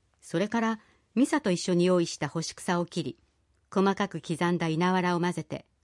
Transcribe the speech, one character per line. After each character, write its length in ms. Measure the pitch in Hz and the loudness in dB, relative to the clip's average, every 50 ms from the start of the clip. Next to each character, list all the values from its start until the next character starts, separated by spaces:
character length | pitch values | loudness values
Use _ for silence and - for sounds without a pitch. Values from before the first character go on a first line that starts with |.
| _ _ _ _ | _ _ _ _
そ 200 | - - - 165 | -12 -6 -2 -2
れ 80 | 202 - | -2 0
か 140 | - 233 | 0 -2
ら、 180 | 226 220 220 214 _ _ _ _ _ _ _ | 0 -2 -2 -4 _ _ _ _ _ _ _
ミ 120 | 220 277 | 0 2
サ 140 | - 330 285 | 2 2 0
と 120 | - 202 | 2 0
一 60 | 180 170 | 0 0
緒 160 | - - 180 | 0 0 2
に 100 | 175 175 | 4 4
用 160 | 185 180 180 | 4 4 4
意 60 | 170 | 2
し 100 | 170 - | 0 -2
た 120 | - 151 143 | -6 -6 -6
干 140 | - 165 | -4 -6
し 120 | 160 - - | -8 -8 -10
草 260 | - - - 180 175 | -8 -4 -2 0 0
を 40 | 175 | -2
切 200 | - - 175 143 | -4 -6 -6 -6
り、 140 | 127 - - _ _ _ _ _ _ _ _ _ _ | -6 -8 -10 _ _ _ _ _ _ _ _ _ _
細 240 | - 196 190 196 190 | 0 2 2 2 2
か 140 | - 202 185 | 0 -4 -4
く 140 | - 160 | -6 -10
刻 280 | - - 165 - 175 175 | -6 -6 -4 0 0 0
ん 60 | 175 | 0
だ 120 | 165 170 160 | 0 0 -2
稲 260 | 160 156 180 185 185 | 0 2 2 2 2
わ 80 | 185 | 2
ら 120 | 180 180 175 | 2 2 0
を 60 | 170 | 0
混 120 | 175 180 | 0 -2
ぜ 120 | 170 165 - | -2 -4 -8
て、 220 | - 139 - - _ _ _ | -8 -12 -12 -12 _ _ _